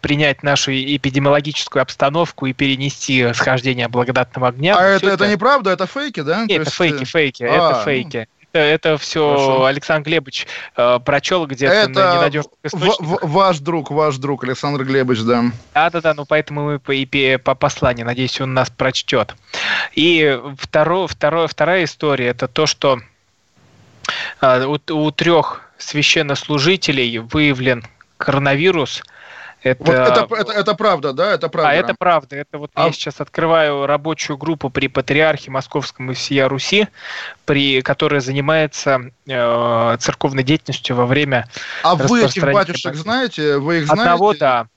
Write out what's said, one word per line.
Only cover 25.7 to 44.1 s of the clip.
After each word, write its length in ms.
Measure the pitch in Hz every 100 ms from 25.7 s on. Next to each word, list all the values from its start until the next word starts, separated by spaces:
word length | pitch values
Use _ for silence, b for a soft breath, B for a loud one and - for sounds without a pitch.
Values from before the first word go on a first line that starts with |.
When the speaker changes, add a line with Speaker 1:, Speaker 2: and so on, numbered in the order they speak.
| _
Speaker 1:
священнослужителей 1400 | - 147 143 170 147 139 - 147 143 190 - 139 120 113
выявлен 680 | 117 151 147 127 131 120 113 _ - _
коронавирус. 840 | - 139 143 139 180 180 131 - - B B B B B
Это 140 | 131 131
Speaker 2:
Вот 180 | 160 165
это, 300 | 123 123 -
это, 180 | 226 214
это 220 | 208 202
правда, 380 | 196 214 175 143
да? 200 | 135 190
Это 140 | 180 165
правда, 220 | 170 151
Speaker 1:
А, 40 |
это 80 | 147
Speaker 2:
Роман? 140 | 190 190
Speaker 1:
правда. 380 | 180 165 135 143
Это 220 | 143 151
вот 120 | 147
Speaker 2:
А 120 | - 165
Speaker 1:
я 60 |
сейчас 280 | 147 - -
открываю 640 | 147 - 160 165 151 143 139
рабочую 500 | 147 147 160 - 143
группу 340 | 151 156 139
при 180 | 143 135
Патриархе 640 | 135 127 143 156 147 -
Московском 580 | 131 135 147 139 - 131
и 40 |
всея 340 | 131 - 139 135
Руси, 400 | 135 - 196 208 B B B B B
при, 360 | - 143 139 135
которая 400 | 127 139 151 143
занимается, 920 | 127 139 143 160 156 - - 131 123 _ -
э, 680 | 131 120 120 120 117 117 120
церковной 420 | - - 147 135
деятельностью 540 | 131 156 - 139 - 127
во 100 | 127
время 420 | 139 147 127 117 B B B
Speaker 2:
А 100 | 160
вы 280 | 175 139 240
этих 180 | 185 196
Speaker 1:
распространения 120 | 143
Speaker 2:
батюшек 280 | 139 190 170
Speaker 1:
болезни. 180 | 170 147
Speaker 2:
знаете? 540 | 165 240 247 - 151 143
Вы 200 | 139 170
их 100 | 147
Speaker 1:
Одного, 400 | 156 220